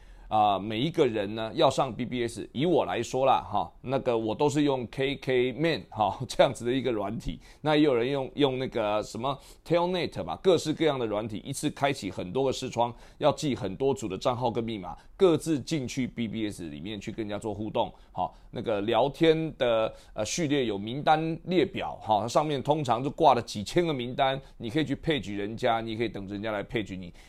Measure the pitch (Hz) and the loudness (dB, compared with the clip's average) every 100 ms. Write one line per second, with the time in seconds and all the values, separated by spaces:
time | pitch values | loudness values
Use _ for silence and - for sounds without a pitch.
0 | - - - 107 104 98 104 110 151 160 | -20 -20 -2 4 4 4 0 -2 0 2
1 | 135 107 101 113 113 117 147 147 135 107 | 2 2 -2 -4 -4 2 4 4 -2 -4
2 | 120 123 117 104 - 107 165 147 87 101 | -6 -4 -4 -6 -8 -2 2 4 2 0
3 | 117 131 131 110 90 104 85 - 120 131 | -2 2 4 4 2 -4 -4 -8 -4 -2
4 | 127 117 110 107 147 143 143 131 117 - | 0 0 0 0 2 4 2 2 -2 -2
5 | 135 135 - 127 127 117 165 123 - 107 | -2 -2 0 2 2 0 0 -2 -4 0
6 | 101 - - - 156 123 117 135 123 107 | 0 0 -2 4 4 4 -2 0 0 -2
7 | 98 113 - - - - 147 151 151 120 | -4 -6 -8 -10 -14 -6 2 4 6 4
8 | 123 139 131 - 139 127 127 120 104 107 | 2 0 -4 0 0 0 -2 -2 0 0
9 | 101 107 131 - - - - 170 175 180 | -2 -4 -4 -6 -10 -18 0 2 2 0
10 | 135 - 82 82 190 165 156 151 160 135 | -2 -6 -8 0 4 4 4 2 2 2
11 | 117 104 113 104 - 139 151 - 143 139 | 0 -2 -4 -8 -8 -4 -4 0 0 0
12 | 95 - 90 120 135 127 127 113 120 - | -6 -8 -6 -2 0 -2 -4 -2 -2 -4
13 | - - 143 135 151 110 95 92 135 131 | -16 -2 0 2 -2 -2 -4 -2 -2 0
14 | 110 92 139 120 123 117 113 110 87 76 | -4 -2 -2 0 0 -2 -4 -6 -10 -14
15 | - - 190 156 160 147 113 160 120 - | -16 4 4 4 2 -2 -2 -4 -2 -4
16 | 120 - 113 110 104 95 85 73 90 107 | -4 -4 -6 -4 -4 -6 -10 -10 -10 -10
17 | 113 104 104 101 107 101 107 120 101 - | -8 -8 -6 -6 -6 -6 -4 -2 -4 -6
18 | - - 90 - - 120 117 101 104 113 | -12 -6 -6 -6 -14 -8 -2 -2 2 2
19 | 139 143 165 160 160 - 123 113 110 - | 2 4 4 4 0 -2 0 2 0 -4
20 | - - 107 - 151 143 117 98 107 135 | -10 -6 -4 -2 0 2 0 -2 -4 -2
21 | 165 156 160 165 160 180 127 104 80 - | 2 2 2 -4 0 2 2 0 -8 -6
22 | - 104 117 165 151 139 127 156 123 117 | 0 0 2 0 2 0 0 0 2 0
23 | 139 - 156 120 - 110 98 175 170 139 | 0 4 4 4 2 -6 -2 2 2 0
24 | 123 131 135 135 - - 117 139 156 139 | -4 0 0 0 -6 -12 -4 0 0 -2
25 | - 143 98 101 104 113 123 113 113 110 | 0 -2 -2 -6 -6 -2 0 0 -2 -2
26 | 113 101 95 101 110 104 101 117 95 92 | -2 -4 -8 -6 -4 -4 -2 -4 -4 -8
27 | 87 - | -12 -16